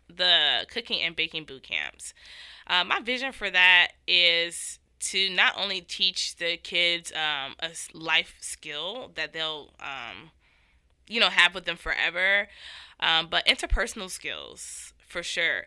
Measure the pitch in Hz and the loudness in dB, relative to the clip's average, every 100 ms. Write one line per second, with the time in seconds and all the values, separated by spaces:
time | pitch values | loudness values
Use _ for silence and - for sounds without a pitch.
0 | - 170 180 170 143 117 - 233 233 202 | -18 -2 4 6 4 2 -2 -8 -6 -4
1 | 165 165 160 160 151 135 - 78 73 - | -2 -2 -4 -6 -12 -16 -6 -6 -6 -10
2 | - - - - - - - 180 185 392 | -16 -16 -20 -20 -20 -16 0 0 2 0
3 | 233 254 269 - 202 180 185 180 - - | 0 -4 -4 -6 0 6 10 10 6 0
4 | - 180 175 170 170 - - - _ _ | 0 4 4 4 0 -6 -10 -14 _ _
5 | - 190 190 185 247 - 196 190 175 - | -4 -2 0 2 2 0 -4 -6 -8 -4
6 | 185 185 - - 170 170 - 175 175 170 | -2 -2 -6 -4 -6 -6 -4 0 0 0
7 | 170 151 151 143 135 - 165 165 - 160 | -4 -4 -4 -4 -8 -10 -10 -10 -14 -10
8 | 160 160 170 - - - 156 147 175 247 | 0 0 0 -8 -12 -12 -10 -8 -8 -10
9 | - 160 151 160 156 151 - - 143 135 | -10 -8 -8 -6 -6 -6 -14 -14 -12 -10
10 | 117 95 160 _ _ _ _ _ _ _ | -12 -14 -18 _ _ _ _ _ _ _
11 | - 226 190 185 175 185 175 170 160 - | -8 2 4 6 4 4 -6 -6 -4 0
12 | 160 175 190 202 214 - - - - - | 0 2 2 2 0 -10 -18 -18 -20 -2
13 | 170 160 165 175 - 262 339 - 226 220 | 2 2 2 -2 -2 -8 -2 -2 -2 -6
14 | 190 - 147 80 67 - - - - - | -10 -10 -10 -12 -12 -14 -16 -14 -18 -20
15 | _ 175 170 175 165 104 | _ -10 -6 -2 0 -2